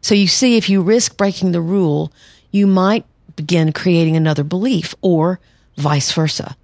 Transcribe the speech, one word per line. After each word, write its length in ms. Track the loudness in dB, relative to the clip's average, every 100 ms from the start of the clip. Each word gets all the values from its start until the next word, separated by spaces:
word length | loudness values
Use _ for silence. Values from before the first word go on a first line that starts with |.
So 140 | 2 2
you 120 | 2
see, 300 | 2 2 2
if 120 | 2
you 120 | 0
risk 340 | 2 0 0 -2
breaking 380 | -4 -2 -2
the 80 | -2
rule, 500 | -2 0 0 -2 -4 _ -20 _ _
you 160 | 0 2
might 380 | 4 2 0 -4 _ _ -14
begin 340 | -2 0 2
creating 460 | 0 0 2 2 2
another 260 | 0 0
belief, 500 | -2 -4 -2 -2 -4 -4
or 380 | 0 2 0 -2 _ _ _ -4
vice 340 | 0 0 -2
versa. 460 | -2 -2 -4 -10 -16